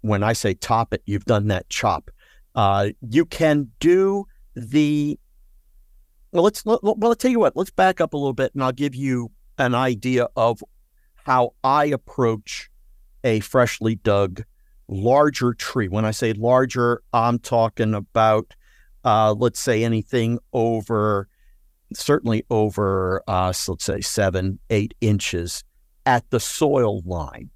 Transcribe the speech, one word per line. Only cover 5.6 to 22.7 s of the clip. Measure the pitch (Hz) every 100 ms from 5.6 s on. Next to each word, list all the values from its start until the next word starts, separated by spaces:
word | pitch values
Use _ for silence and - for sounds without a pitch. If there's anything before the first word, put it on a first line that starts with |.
| _ - _ - _ _ _
well, | 180
let's, | 196 208
well, | 214 233 196 220
I'll | 233 233
tell | 254
you | 233
what, | 180 -
let's | 190
back | - 190 185
up | 160
a | 147
little | 139
bit | 127 131
and | 139
I'll | 131
give | 131 143
you | 127 139 123 117 _ _ -
an | 127
idea | 123 131 113 127 127 120 -
of | 117 110 - _ _ _ _
how | _ - 127 120 _
I | 135 147 147
approach | 143 - - 117 110 - - - _ - - _ _
a | 127 110
freshly | - 131 120 - 113 110
dug | 113 101 98 92 - _ _ _ -
larger | 98 110 139 151 135 123
tree. | 113 - 131 98
When | 101
I | 110
say | 107 113
larger, | 104 117 127 131 123 120 120 _
I'm | 120 117 120
talking | - 117 113 - 110
about, | 104 101 113 110 107 - - _ _ _ -
uh, | 120 110 110 104
let's | 120 -
say | - 110
anything | 113 113 - 127 113 120 _
over, | 123 113 113 98 113 107 101 98 _ _ _ _ _ _
certainly | - - 147 120 110 -
over, | 113 107